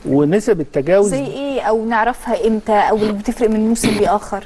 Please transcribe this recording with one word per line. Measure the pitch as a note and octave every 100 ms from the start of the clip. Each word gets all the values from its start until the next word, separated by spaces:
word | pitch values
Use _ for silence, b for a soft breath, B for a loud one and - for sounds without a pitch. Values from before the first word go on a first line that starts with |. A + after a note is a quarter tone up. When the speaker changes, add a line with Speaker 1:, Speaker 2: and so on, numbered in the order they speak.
| -
Speaker 1:
ونسب | C3+ D3 F#3+ - F#3
التجاوز | D3 D3 C#3 G3 G3+
Speaker 2:
زي | C4 C4+
إيه | B3+ C#4 C4
أو | G#3 A3+
نعرفها | A3 A#3 A3 B3+ - G3+ A3
إمتى | G#3+ G#3+
أو | G#3 - G#3+
اللي | G#3+
بتفرق | G#3 G#3+ A3+ A3
من | A3 A3
موسم | A#3 A3
لآخر؟ | G#3 F#3 G#3 - G3